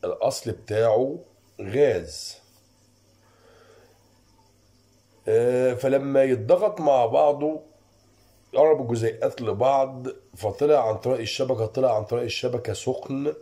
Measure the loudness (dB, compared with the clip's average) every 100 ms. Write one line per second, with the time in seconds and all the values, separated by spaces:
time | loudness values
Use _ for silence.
0 | -6 -2 -2 -4 -8 -10 -4 0 2 2
1 | 0 -4 -14 _ _ _ -8 2 2 2
2 | -4 -14 -16 -18 _ _ _ _ _ _
3 | _ _ _ _ _ _ _ -20 _ _
4 | _ _ _ _ _ _ _ _ _ _
5 | _ _ 0 2 2 2 0 0 0 0
6 | 2 2 2 2 2 2 2 0 2 4
7 | 4 4 2 2 -2 -6 -12 _ _ _
8 | _ _ _ _ _ 2 4 4 0 -2
9 | -2 -2 -6 -4 -6 0 2 2 0 -4
10 | -12 -12 _ -8 -8 -2 4 4 4 -2
11 | -2 -2 -4 -4 -2 -2 -2 0 0 0
12 | -2 -4 -4 -4 -4 -4 -6 -6 -4 -6
13 | -6 -6 -4 -6